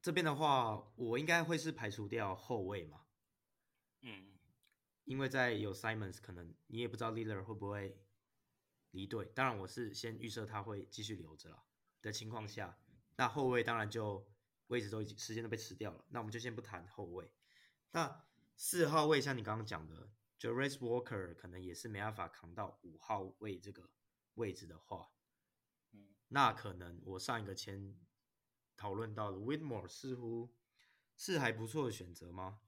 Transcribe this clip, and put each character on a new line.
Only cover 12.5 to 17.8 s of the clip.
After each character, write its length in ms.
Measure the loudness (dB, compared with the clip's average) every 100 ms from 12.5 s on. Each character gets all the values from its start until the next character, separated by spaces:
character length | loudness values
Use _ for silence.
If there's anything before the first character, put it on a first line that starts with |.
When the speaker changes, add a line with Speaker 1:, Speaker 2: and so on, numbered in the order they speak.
| -6 -6 -8 -20
Speaker 2:
嗯。 100 | -20 _ 2
Speaker 1:
那 100 | 2
后 200 | 6 6
卫 160 | 6
当 140 | 6 4
然 120 | 2
就 400 | 2 0 -2 -6 -20 _ _ _
位 160 | 0
置 80 | 2
都 100 | -2
已 60 | -2
经， 120 | -4
时 140 | -4
间 100 | -4
都 60 | -2
被 80 | -2
吃 180 | -4
掉 160 | -4 -4
了。 120 | -6 -8
那 80 | -4
我 40 |
们 80 | -4
就 80 | -2
先 160 | -4
不 60 | -6
谈 260 | -6 -8 -8
后 180 | -8 -6
卫。 260 | -6 -10 _ _ -20 -20 _